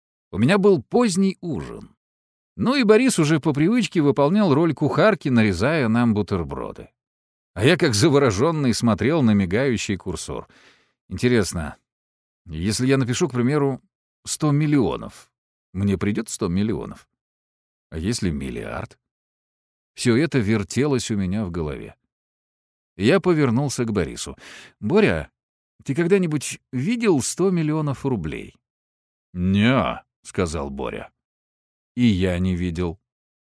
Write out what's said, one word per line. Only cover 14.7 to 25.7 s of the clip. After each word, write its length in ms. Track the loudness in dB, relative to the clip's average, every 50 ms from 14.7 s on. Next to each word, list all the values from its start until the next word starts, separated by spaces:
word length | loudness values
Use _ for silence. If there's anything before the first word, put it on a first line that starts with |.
| 2 2 2 0 -2 -4 -8 -12 -16 -20 -20 _ _ _ _ _ _ _ _ _ -6
мне 240 | -2 0 0 0 0
придёт 320 | 0 -2 -2 -2 -4 -8
сто 180 | -8 -6 -4 -2
миллионов? 580 | -2 -2 -2 -2 -4 -6 -6 -10 -14 -18 -20 _ _ _ _ _ _ _ _ _ _ _ _ _ _ _ _ -14
А 80 | -10 -6
если 320 | -4 -4 -4 -2 -2 -4
миллиард? 680 | -4 -4 -6 -8 -8 -10 -10 -10 -10 -10 -10 -12 -14 _ _ _ _ _ _ _ _ _ _ _ _ _ _ _ _ _ _ _ _
Всё 220 | -4 0 2 2
это 220 | 2 2 0 0 0
вертелось 720 | 0 2 0 0 -2 -2 -2 -2 0 0 0 -2 -2 -2
у 60 | -4
меня 280 | -4 -2 -2 -4 -4 -6
в 60 | -6
голове. 440 | -6 -6 -6 -6 -8 -10 -12 -16 -18 _ _ _ _ _ _ _ _ _ _ _ _ _ _ _ _ _ _ _ _
Я 240 | -2 2 2 2 2
повернулся 640 | 2 2 2 2 2 2 2 0 -2 -2 -4 -4 -4
к 80 | -2 -2
Борису. 440 | -2 -2 -4 -6 -10 -12 -14 -14 -16 -18 -20 -20 -20 -20 -20 _ -8
«Боря, 500 | -4 0 2 2 2 2 2 0 -4 -8 _ _ _ _ _ _ _ _